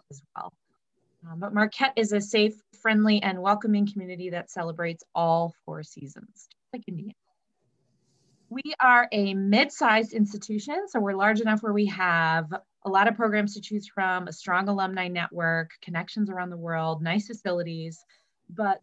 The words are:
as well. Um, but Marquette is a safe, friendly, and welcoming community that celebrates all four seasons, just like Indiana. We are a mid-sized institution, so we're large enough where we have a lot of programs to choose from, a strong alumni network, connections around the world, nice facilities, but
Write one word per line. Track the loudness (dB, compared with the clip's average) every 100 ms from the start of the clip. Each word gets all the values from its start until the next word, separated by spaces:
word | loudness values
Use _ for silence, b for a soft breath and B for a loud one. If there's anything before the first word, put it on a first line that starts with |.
| -20
as | -20 _ -16
well. | -16 -16 _ _ _ _ _ _ -16
Um, | -10
but | -2 0
Marquette | 0 0 0 0
is | 0
a | 0
safe, | 0 2 2 0 _ _
friendly, | 2 4 6 4
and | 2 0
welcoming | 2 2 2 2 2
community | -2 -8 -8 -8
that | -8 -8
celebrates | -8 -6 -4 -6 -6 _ -2
all | 2 2 0 -6 -12
four | -12
seasons, | -14 -16 -16 -18 -20 -20 -20
just | _ _
like | -14 -10
Indiana. | -10 -12 -16 _ _ _ _ _ _ _ _ _ _ _ _ -14
We | -10 -6 4
are | 6 8 6
a | 2 0
mid-sized | 0 4 4 4 2 4 4 2
institution, | 0 0 -2 -8 -8 -4 -6 -4
so | -2
we're | 0
large | 2 2 2
enough | 2 0
where | 2
we | 2 2
have | 0 2 2 2 0 -2 -8 -12 _ 0
a |
lot | 4 4
of | 2
programs | 0 0 -2 -4
to |
choose | -8 -8 -6
from, | -4 -2 -2 -4
a |
strong | -10 -2 0 0
alumni | 0 -2 -4 -4
network, | -4 -6 -2 -2 0 -4 -10
connections | -10 -8 -6 -4 -2
around | -2 -6
the | -8
world, | -6 -2 -2 -2
nice | -2 -2 -4
facilities, | -6 -4 -2 -4 -8 -10 -12 _ _ _ _ -14
but | -4 -2 -2